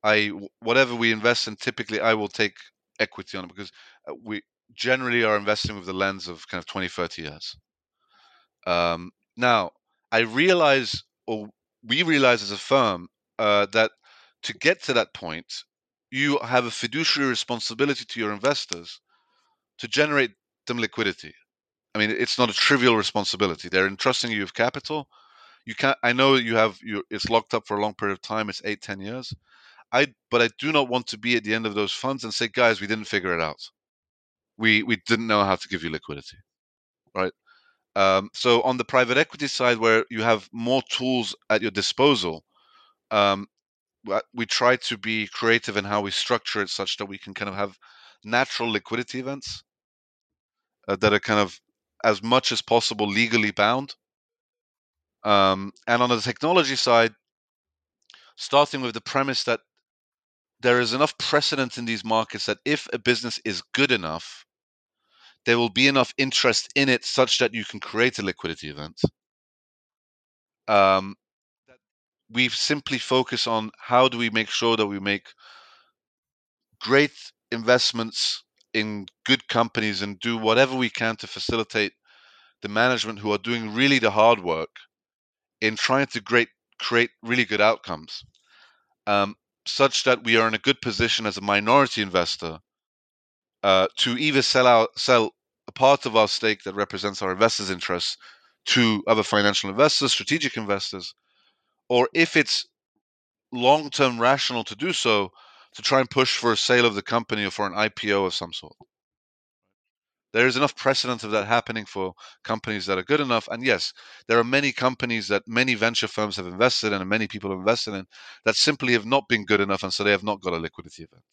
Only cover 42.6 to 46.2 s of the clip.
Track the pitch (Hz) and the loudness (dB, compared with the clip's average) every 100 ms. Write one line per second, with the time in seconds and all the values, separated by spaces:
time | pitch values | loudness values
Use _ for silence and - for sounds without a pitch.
42.6 | _ _ _ _ _ 107 101 98 101 _ | _ _ _ _ _ 0 2 0 -6 _
43.6 | _ _ _ _ - 98 - 123 113 - | _ _ _ _ -4 -4 -4 -8 -4 2
44.6 | 123 127 - 107 104 110 104 - 117 113 | 2 2 -2 -8 -4 -6 -6 -2 2 2
45.6 | - 101 101 104 101 - | 0 -4 -2 -2 -2 -4